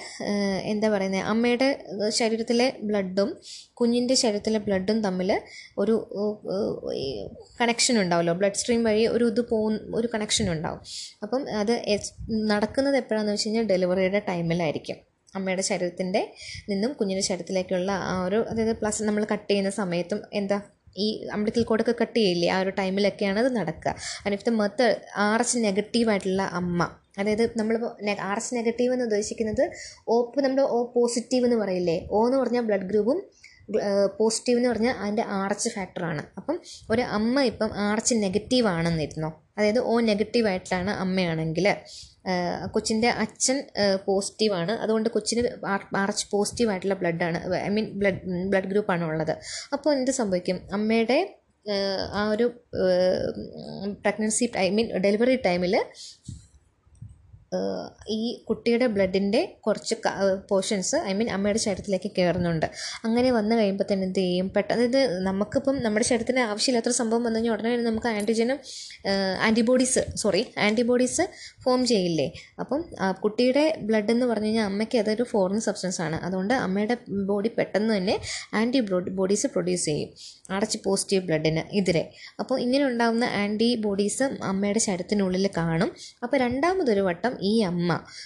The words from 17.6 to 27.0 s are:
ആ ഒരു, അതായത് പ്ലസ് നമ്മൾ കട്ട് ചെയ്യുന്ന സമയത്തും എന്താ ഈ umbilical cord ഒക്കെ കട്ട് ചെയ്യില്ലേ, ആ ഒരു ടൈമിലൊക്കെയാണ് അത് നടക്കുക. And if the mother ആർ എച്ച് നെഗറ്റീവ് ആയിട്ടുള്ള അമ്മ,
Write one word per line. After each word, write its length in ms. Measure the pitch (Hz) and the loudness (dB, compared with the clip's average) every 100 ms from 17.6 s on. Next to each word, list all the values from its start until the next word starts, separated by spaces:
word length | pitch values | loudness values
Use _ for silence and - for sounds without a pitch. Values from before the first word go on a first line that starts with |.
| 185 185 185 | -2 -2 0
ആ 320 | 190 - 185 | -2 -2 -2
ഒരു, 240 | 180 214 - | 0 0 0
അതായത് 280 | 220 220 226 | 0 -2 0
പ്ലസ് 260 | 214 214 | -2 -2
നമ്മൾ 240 | 214 208 214 | 0 0 0
കട്ട് 180 | 208 - | -2 0
ചെയ്യുന്ന 200 | 202 196 | 0 0
സമയത്തും 500 | 202 185 175 175 208 - | -2 -2 -2 -2 -6 -4
എന്താ 280 | 208 196 202 196 _ _ - | -4 -2 -2 -4 _ _ -4
ഈ 320 | 214 - - 202 | -4 -4 -6 -4
umbilical 280 | 214 233 | -2 0
cord 160 | 226 220 | 2 2
ഒക്കെ 140 | 226 233 | 2 0
കട്ട് 180 | 226 240 | 0 2
ചെയ്യില്ലേ, 300 | 202 175 170 | 2 2 2
ആ 120 | 185 | 2
ഒരു 100 | 190 | 0
ടൈമിലൊക്കെയാണ് 680 | 190 190 190 202 - 202 196 | -2 -2 2 0 0 0 2
അത് 180 | 262 247 | 0 0
നടക്കുക. 380 | 170 - 143 - - - 202 | -2 -4 -6 -6 -8 -6 -4
And 120 | 202 | -2
if 60 | |
the 120 | 247 226 | 0 2
mother 380 | 202 208 240 - - - | 2 2 2 2 -2 -2
ആർ 240 | 208 220 | 2 2
എച്ച് 180 | 233 240 | 2 0
നെഗറ്റീവ് 520 | 214 190 208 233 226 | 0 0 0 0 2
ആയിട്ടുള്ള 320 | 196 190 190 | 2 0 -2
അമ്മ, 480 | 190 175 180 175 165 - | -2 -2 0 0 0 -4